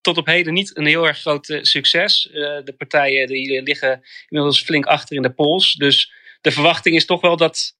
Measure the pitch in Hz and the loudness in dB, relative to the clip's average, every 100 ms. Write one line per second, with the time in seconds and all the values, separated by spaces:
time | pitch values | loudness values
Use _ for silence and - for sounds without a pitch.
0 | - 170 156 170 170 170 196 - 151 160 | 0 0 0 0 0 -2 -4 -2 2 2
1 | 165 143 - 147 - 151 - 147 139 170 | 2 0 -2 -4 -4 -4 0 0 2 0
2 | 202 - - 156 147 147 135 131 147 151 | 2 0 -2 -6 -6 -6 -10 -14 -2 0
3 | 139 135 127 131 135 135 131 143 135 127 | 2 0 -2 -4 -4 -4 -2 -2 -2 -4
4 | _ - - 151 147 139 - 156 139 147 | _ -20 -8 -2 0 0 0 -2 2 0
5 | - 147 127 127 151 175 185 151 143 135 | 0 -4 -4 0 0 2 0 0 2 2
6 | - - - - 156 131 151 165 - 160 | 0 -8 -20 -4 -4 2 2 2 2 0
7 | - 175 180 170 160 - - _ | 2 2 2 2 0 0 -8 _